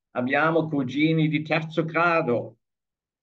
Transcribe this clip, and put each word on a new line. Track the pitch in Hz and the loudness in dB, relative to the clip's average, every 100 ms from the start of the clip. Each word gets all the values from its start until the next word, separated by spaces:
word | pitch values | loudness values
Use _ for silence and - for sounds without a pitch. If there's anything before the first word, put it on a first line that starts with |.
| _ | _
Abbiamo | 120 127 143 160 165 156 | -6 -2 2 2 2 0
cugini | 143 123 135 156 160 156 | -2 -2 0 2 2 2
di | 147 | 0
terzo | 151 156 160 - 160 | -2 -2 -2 -4 -2
grado | 160 175 165 127 110 - - _ _ _ _ _ _ | 0 2 2 0 -2 -4 -14 _ _ _ _ _ _